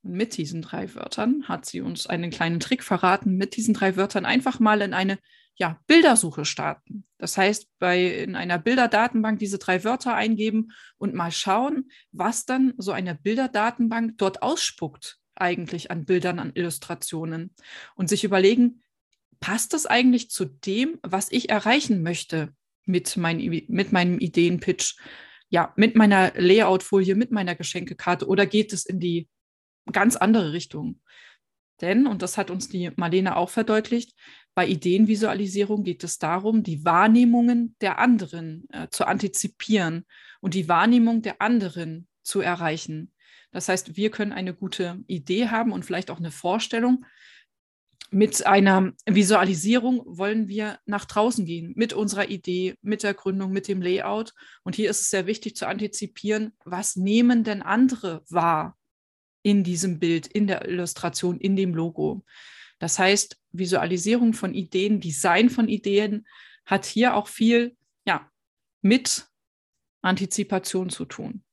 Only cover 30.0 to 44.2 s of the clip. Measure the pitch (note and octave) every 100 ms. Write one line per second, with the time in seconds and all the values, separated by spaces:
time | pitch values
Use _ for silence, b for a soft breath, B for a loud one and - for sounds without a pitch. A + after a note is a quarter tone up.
30 | G#3 - G3 A3 E3 E3 - D3+ - -
31 | _ b b b _ _ _ _ E3+ G#3+
32 | C4+ F#3+ F3+ - F#3+ F3+ - F#3+ F3 -
33 | E3+ F3+ F#3+ - F3+ - A3 G#3+ A3 A#3+
34 | A#3+ B B B B - F3+ F3 F3+ F#3+
35 | G#3+ G#3+ G#3+ F#3+ G3+ F#3+ G3+ G#3+ F3 F3
36 | E3+ - D#3+ F3+ G#3 A3 G3+ D3+ E3 E3+
37 | G#3+ A3+ A#3+ A#3+ A#3+ A#3+ A#3 _ G3 -
38 | B3 A#3 F3 E3+ E3 D#3+ - D#3+ D#3+ -
39 | - G3 G3+ - F#3+ _ - G#3+ E3+ E3
40 | - B B B F#3+ F#3 D#3+ E3+ G#3+ B3
41 | A3+ A3+ A3 - G#3+ A#3+ F#3 F3 D#3+ D#3+
42 | F3 _ - G3+ F3+ F3 E3 D#3+ - D#3
43 | F3 _ b b b F3+ - F#3 - D#3+
44 | G#3+ G#3+